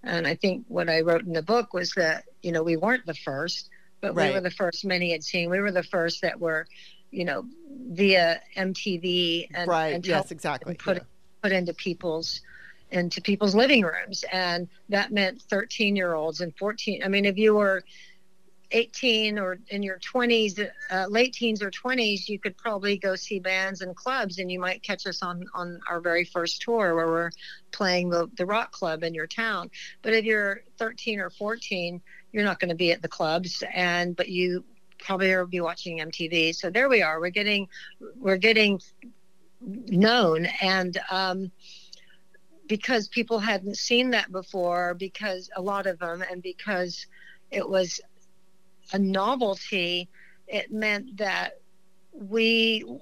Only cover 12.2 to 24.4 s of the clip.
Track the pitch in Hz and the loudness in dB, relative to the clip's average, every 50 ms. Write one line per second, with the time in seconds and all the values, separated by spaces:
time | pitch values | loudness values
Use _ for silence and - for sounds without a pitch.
12.2 | 165 - - - - - - - - - - - - - - 180 175 175 - - | -4 -4 -8 -8 -10 -14 -20 -20 -20 -20 -20 -20 -16 -4 -2 0 0 0 -2 -4
13.2 | - - 202 196 208 202 190 208 247 277 294 240 202 165 - 90 92 196 190 - | 0 0 2 4 4 4 6 6 6 8 6 6 4 2 -2 -4 -6 -6 -8 -10
14.2 | - - - 185 185 180 170 175 180 170 - - - - 202 196 202 - 208 208 | -8 -4 -2 -2 0 0 0 -2 -4 -8 -12 -20 -6 -2 0 0 0 0 0 0
15.2 | 196 185 180 - - - 214 196 220 - - - 220 202 202 196 185 175 170 156 | 0 0 -2 -6 -6 -2 -2 -2 -2 -4 -2 0 2 2 2 2 2 0 0 0
16.2 | 151 165 160 156 180 170 151 - 190 208 220 226 - 220 196 - - 196 196 202 | 0 -2 -2 -4 -6 -6 -6 -4 -4 -4 -4 -4 -4 -4 -4 -2 -2 0 2 2
17.2 | 202 202 190 190 220 214 214 208 208 196 190 180 - - - - - - - - | 2 2 2 4 6 6 6 6 6 4 2 0 -2 -10 -20 -20 -20 -20 -20 -20
18.2 | - - - - - - - - - - - 226 233 233 - - - 254 226 214 | -20 -20 -20 -20 -20 -20 -20 -20 -12 0 0 0 0 0 -4 -2 0 2 2 4
19.2 | 220 214 208 214 196 185 180 185 240 - 202 202 202 196 190 180 - - - 254 | 2 0 0 0 -2 -4 -4 -6 -10 -8 -6 -4 -4 -4 -6 -8 -10 -2 0 2
20.2 | 240 240 233 226 220 208 180 190 208 - - - - - 185 190 190 190 208 226 | 4 4 4 4 4 2 0 -2 -4 -6 -6 -10 -8 -4 -2 -2 -2 0 2 2
21.2 | 247 262 240 - 240 233 220 208 208 196 180 - - 247 262 254 233 208 202 190 | 2 2 2 -2 0 0 0 0 -2 -6 -6 -6 -2 -2 0 2 2 0 0 -2
22.2 | - - 208 196 - 208 190 - - 233 214 196 190 202 202 190 202 196 190 190 | -4 -6 -6 -4 -4 -6 -8 -4 -4 -4 -4 -2 0 0 0 0 0 -2 -2 -2
23.2 | - - 214 196 180 185 190 190 190 190 196 180 190 180 180 - - 254 262 262 | -4 -6 -6 -4 -2 0 0 0 0 -2 -4 -6 -8 -10 -10 -8 -4 -2 -2 0
24.2 | 226 196 175 185 | -2 -2 -4 -6